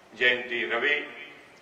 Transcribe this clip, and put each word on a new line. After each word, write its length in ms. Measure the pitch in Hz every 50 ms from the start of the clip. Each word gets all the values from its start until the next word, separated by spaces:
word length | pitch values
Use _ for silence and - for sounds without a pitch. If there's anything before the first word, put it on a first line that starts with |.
| - - -
જયંતિ 480 | 107 123 123 123 123 123 123 120 117 110
રવિ, 300 | - 117 120 127 147 147 147 147 - - - - - - - - - - -